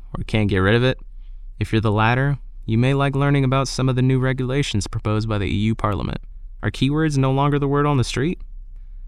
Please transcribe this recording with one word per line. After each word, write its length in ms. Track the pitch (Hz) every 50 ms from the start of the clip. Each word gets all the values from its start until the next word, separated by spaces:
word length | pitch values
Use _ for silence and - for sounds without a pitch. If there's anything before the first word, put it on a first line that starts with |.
| - - -
or 80 | - -
can't 240 | - - 110 107 98
get 80 | 101
rid 180 | 92 92 98 110
of 80 | 117
it? 160 | 123 131 135 - - - - - - - - - - - - -
If 140 | 104 -
you're 100 | - 110
the 100 | 104 110
latter, 460 | 101 107 110 113 123 127 135 143 143 - - - - - -
you 140 | - 110 113
may 160 | 123 131 139
like 200 | 139 139 139 135
learning 300 | 135 143 143 143 143 135
about 240 | 127 135 135 135 135
some 220 | - - 131 131
of 40 | 127
the 60 | 127
new 180 | 127 127 131 131
regulations 680 | 127 131 131 131 131 123 131 143 139 - - 104 95
proposed 420 | - - - - 107 107 107 110 110
by 80 | 107
the 80 | 104 98
E 100 | - -
U 200 | 101 104 110 110
Parliament. 480 | - - 104 101 71 - - - - - - - - - - - -
Are 80 | - 104
keywords 480 | - - 127 135 147 156 160 156 143 135
no 140 | 131 135
longer 260 | 131 135 143 147 143 143
the 100 | 143 139
word 160 | 139 143 147
on 140 | 147 147 131
the 60 | 113
street? 360 | - - - 131 175 185 - - - - - - - - - - - - - -